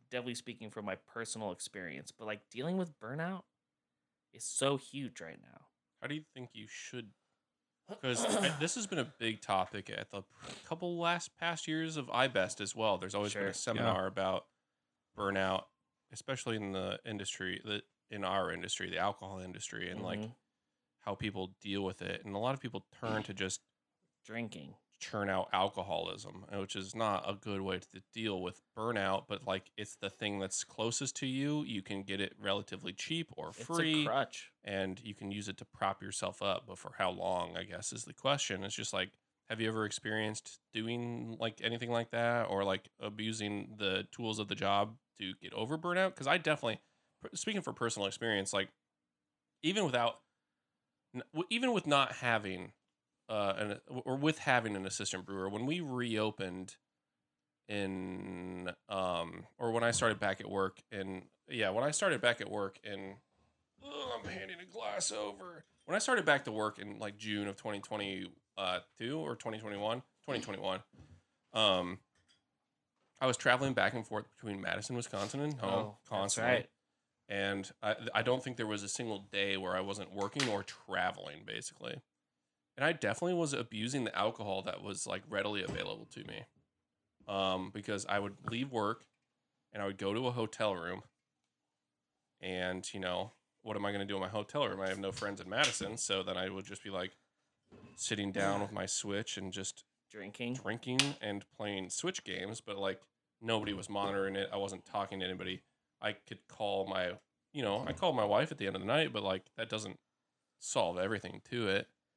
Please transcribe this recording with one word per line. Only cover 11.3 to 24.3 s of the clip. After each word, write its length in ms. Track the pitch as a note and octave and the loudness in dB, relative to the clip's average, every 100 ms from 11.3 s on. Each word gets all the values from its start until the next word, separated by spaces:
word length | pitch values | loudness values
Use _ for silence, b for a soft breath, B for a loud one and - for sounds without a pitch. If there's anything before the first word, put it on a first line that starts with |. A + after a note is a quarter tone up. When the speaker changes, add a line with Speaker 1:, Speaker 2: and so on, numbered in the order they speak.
| - | -2
Speaker 2:
past 300 | E3+ E3 - | -2 0 0
years 300 | D#3+ D#3+ D#3 | 0 0 -2
of 100 | B2 | 2
iBest 540 | A#2+ C3+ G2 F#2 - | 6 6 6 4 2
as 140 | G2+ | -4
well. 220 | A2+ A2 F2+ | 2 4 4
There's 180 | F#2 | 2
always 200 | G2+ G#2 | 0 0
been 120 | G#2 G2 | 0 0
a 60 | |
Speaker 1:
Sure. 0 | |
Speaker 2:
seminar 520 | - A#2+ A2+ A#2 F#2 | 0 0 2 4 4
Speaker 3:
Yeah. 20 | F#2+ | 2
Speaker 2:
about 420 | F#2+ F#2+ F#2+ - _ _ _ _ _ _ - | 2 2 2 -2 _ _ _ _ _ _ -2
burnout, 480 | G2 G2 F#2+ F#2+ - _ _ _ - | 2 4 4 2 0 _ _ _ -18
especially 440 | A#2+ - B2+ B2 A2 | -12 -6 -4 -2 -2
in 140 | G2+ | -2
the 280 | F#2+ F#2+ G2+ | -2 -2 -4
industry, 560 | A2+ G#2 G2 - F#2 G2 | -4 -4 -4 -4 -4 -4
the, 180 | G#2+ G#2 - _ - | -4 -6 -6 _ -10
in 140 | G#2 | -2
our 260 | F#2 F#2+ F2 | 2 2 2
industry, 380 | F2 F2+ - F2+ | 0 -4 -4 -2
the 100 | E2+ | 0
alcohol 400 | G2+ G2+ G2 F#2+ | 0 0 -6 -8
industry, 500 | F#2 F2+ - - F2+ | -8 -8 -8 -6 -6
and, 120 | G2+ | -4
like, 200 | A2 G#2+ | -4 -4
Speaker 1:
Mm-hmm. 100 | A2 - _ _ _ _ _ _ | -6 -10 _ _ _ _ _ _
Speaker 2:
how 140 | G#2 | -6
people 320 | G2 G#2+ G2 F#2 - | -2 -2 -2 -6 -6
deal 220 | G#2 G2+ | -4 0
with 180 | F#2+ F#2+ | 0 -2
it. 240 | F#2+ F#2+ | -6 -6
And 100 | G#2 | -4
a 40 | G2 | -2
lot 140 | B2 | 0
of 60 | C3+ | -2
people 260 | B2 - - | -4 -8 -10
turn 320 | - A#2 G#2+ | -8 -2 -2
to 100 | G#2 | -2
just 280 | G2+ F#2+ - _ _ _ _ _ _ | -2 -2 -4 _ _ _ _ _ _
Speaker 1:
Drinking. 500 | - | -10